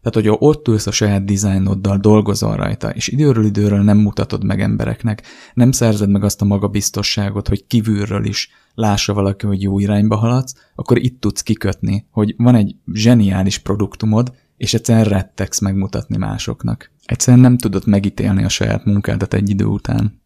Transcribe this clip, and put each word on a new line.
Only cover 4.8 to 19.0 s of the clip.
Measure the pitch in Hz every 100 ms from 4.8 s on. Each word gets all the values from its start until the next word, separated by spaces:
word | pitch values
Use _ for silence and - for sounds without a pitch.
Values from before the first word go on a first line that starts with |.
| 110 113 117 107 - - -
nem | - 123
szerzed | 131 117 104 101
meg | 101
azt | 101 -
a |
magabiztosságot, | 101 101 101 101 - 107 101 - 101 101 -
hogy | 101 _
kívülről | 120 110 101 101 101
is | - - - _ _
lássa | - 110 101 -
valaki, | 101 98 101 104
hogy | 95
jó | 98 98
irányba | 101 104 107 107
haladsz, | 113 127 131 - _
akkor | - - 123
itt | 123 -
tudsz | 101 -
kikötni, | - 107 98 - 110 101 -
hogy | - 104 -
van | 120
egy | 120 98 - -
zseniális | 104 107 120 101 95 95 -
produktumod, | - 101 98 - 110 107 123 - _ _
és | 110
egyszerűen | 113 - 113
rettegsz | 107 98 - - 95 -
megmutatni | 98 98 95 - - 107
másoknak. | - 104 - - - 110 - _
Egyszerűen | - 117 - 123
nem | 127 123
tudod | 110 95 107
megítélni | 101 98 - 101 98
a | 101
saját | - 107 104
munkádat | - 101